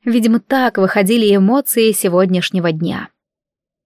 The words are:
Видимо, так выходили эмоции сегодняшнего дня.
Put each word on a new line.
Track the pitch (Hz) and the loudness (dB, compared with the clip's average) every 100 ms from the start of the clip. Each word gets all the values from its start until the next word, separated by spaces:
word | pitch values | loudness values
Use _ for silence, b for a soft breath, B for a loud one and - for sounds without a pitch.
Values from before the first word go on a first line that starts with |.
Видимо, | - 233 226 233 | -2 0 2 0
так | - 269 247 - | 0 -2 0 0
выходили | 190 208 190 233 214 202 | 0 0 0 2 2 2
эмоции | 190 262 277 - 220 | 2 2 0 0 0
сегодняшнего | 202 196 175 190 185 - 185 170 | 0 0 0 0 0 -2 -4 -2
дня. | 160 170 - 226 _ _ _ _ _ _ _ | -2 -4 -6 -10 _ _ _ _ _ _ _